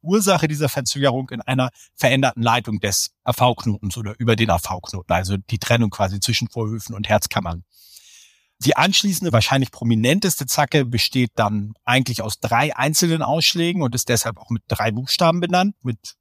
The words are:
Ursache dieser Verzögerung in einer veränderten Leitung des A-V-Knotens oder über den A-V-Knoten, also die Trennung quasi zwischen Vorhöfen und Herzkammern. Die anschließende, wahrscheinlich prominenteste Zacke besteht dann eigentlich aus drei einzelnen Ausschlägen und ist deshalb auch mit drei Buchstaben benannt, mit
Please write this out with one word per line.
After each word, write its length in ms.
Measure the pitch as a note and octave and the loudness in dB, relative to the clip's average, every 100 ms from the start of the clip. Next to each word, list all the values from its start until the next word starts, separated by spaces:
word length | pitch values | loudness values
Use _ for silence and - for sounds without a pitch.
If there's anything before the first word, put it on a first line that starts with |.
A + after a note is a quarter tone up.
Ursache 440 | D#3+ G#3 G3 F3 D#3 | 0 2 4 2 2
dieser 220 | D3+ D3 | 0 -2
Verzögerung 640 | C#3+ B2 C#3 C#3 B2+ C3 | -2 -4 0 2 2 -4
in 100 | A#2 | -8
einer 300 | - C3 B2+ _ - - | -2 0 0 _ -20 0
veränderten 480 | C3 C3 C3 A#2 | 2 4 2 2
Leitung 360 | A#2 A#2+ A2+ G#2 | 2 2 0 -2
des 300 | G2+ G2 - _ | 0 -2 -4 _
A-V-Knotens 760 | - - B2 A#2 A#2 G2+ G2 A#2 | -4 2 2 2 -2 -2 -4 -6
oder 160 | G2+ - | -8 -2
über 160 | A#2+ A2+ | 0 2
den 160 | A2 | 2
A-V-Knoten, 600 | F2 - F2+ - F#2 - | 0 -2 -8 -8 -12 -2
also 240 | F2 F#2+ G2 | -2 0 -4
die 200 | - A2+ | -4 -6
Trennung 320 | - A#2 G#2+ | 0 2 2
quasi 300 | - F#2+ G2 | 0 -2 -2
zwischen 280 | - A2+ A#2+ | -2 -2 -4
Vorhöfen 460 | A#2+ G#2+ A2+ - | -4 -6 -6 -10
und 160 | G#2 G#2 | -8 0
Herzkammern. 540 | G#2 - G#2+ F2 F2 - _ - - - - - _ _ - | 0 2 -4 -4 -8 -12 _ -20 -20 -20 -20 -20 _ _ -4
Die 180 | C3+ - | 0 2
anschließende, 560 | F3 - G3+ E3+ F3 | 2 2 0 -2 2
wahrscheinlich 380 | A#2 - C3+ C3 | 2 2 2 0
prominenteste 720 | - A#2 A2 A#2+ F#3 F#3+ - C3 | -2 0 2 4 2 0 -2 -2
Zacke 400 | - C#3+ D3+ B2 | 0 2 2 2
besteht 460 | A#2+ - C3 B2 | 0 0 0 0
dann 400 | - G#2 G#2 G#2 - - | 0 0 0 -4 -8 0
eigentlich 360 | B2+ B2+ A2+ | 0 0 -4
aus 180 | G#2+ - | -6 -6
drei 360 | - A#2+ D3 - | 0 0 0 -2
einzelnen 460 | C#3 D3+ E3+ D#3+ | -2 0 0 0
Ausschlägen 580 | C3+ D#3+ - F3 E3+ F3+ | -2 0 2 2 -2 0
und 140 | B2+ A#2+ | -2 -2
ist 140 | - | 0
deshalb 280 | A#2 A#2 G#2 | 0 -2 -8
auch 140 | - | -8
mit 100 | A#2 - | -8 -4
drei 240 | - A2 | -2 -2
Buchstaben 480 | A2 C3 - E3+ F3 | -2 -4 2 2 2
benannt, 360 | E3+ F3+ G3 - | 0 2 0 -2
mit 360 | B2+ A2+ - - | -8 -8 -10 -20